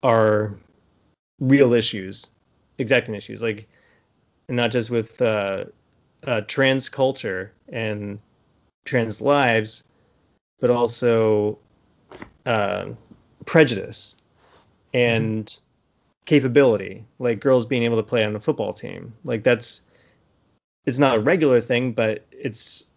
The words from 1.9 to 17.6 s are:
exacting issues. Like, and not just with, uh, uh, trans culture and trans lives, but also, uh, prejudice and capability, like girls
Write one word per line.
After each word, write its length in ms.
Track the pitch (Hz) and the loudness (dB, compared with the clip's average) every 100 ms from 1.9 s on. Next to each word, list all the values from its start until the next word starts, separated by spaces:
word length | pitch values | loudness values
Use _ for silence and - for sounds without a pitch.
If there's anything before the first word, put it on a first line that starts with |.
| 107 95 104 - _ _ _ _ - | -6 -10 -14 -18 _ _ _ _ -10
exacting 360 | 117 127 120 | 0 0 0
issues. 260 | 104 - 107 | -12 -12 -8
Like, 280 | 113 104 110 _ _ _ _ _ _ _ - | -6 -6 -12 _ _ _ _ _ _ _ -6
and 60 | 120 | -2
not 140 | 117 | 0
just 200 | 120 113 | -2 -2
with, 320 | 120 110 - | -4 -6 -2
uh, 420 | 120 107 98 95 - _ _ _ _ _ - | 0 0 -2 -6 -10 _ _ _ _ _ -4
uh, 160 | 113 | -4
trans 480 | 104 - 135 135 - | -4 0 2 0 -4
culture 640 | - 131 131 113 92 104 _ - | -2 -2 0 -6 -8 -10 _ -12
and 480 | 131 110 104 101 104 _ _ _ _ _ _ | -8 -6 -6 -8 -12 _ _ _ _ _ _
trans 380 | - 127 113 101 | -4 -2 -2 -4
lives, 600 | 120 143 131 113 107 - _ _ _ _ _ _ _ _ | 0 2 2 0 -2 -12 _ _ _ _ _ _ _ _
but 100 | 123 | 0
also, 920 | 123 120 117 120 113 110 107 104 107 _ _ _ _ _ - - _ | 2 0 0 0 2 2 2 -2 -6 _ _ _ _ _ -20 -20 _
uh, 460 | - 110 101 95 95 117 _ - _ _ - | -2 0 0 -4 -8 -14 _ -20 _ _ 2
prejudice 720 | 165 147 107 87 107 - - _ _ _ _ _ _ _ | 4 4 2 -8 -12 -12 -14 _ _ _ _ _ _ _
and 680 | 127 120 113 110 110 107 - _ _ _ _ _ _ - | 2 2 2 0 -4 -6 -14 _ _ _ _ _ _ 2
capability, 800 | 151 127 120 135 104 95 98 110 _ | 2 4 4 4 4 -2 -14 -20 _
like 220 | 123 110 | -2 0
girls 240 | 139 131 | 2 2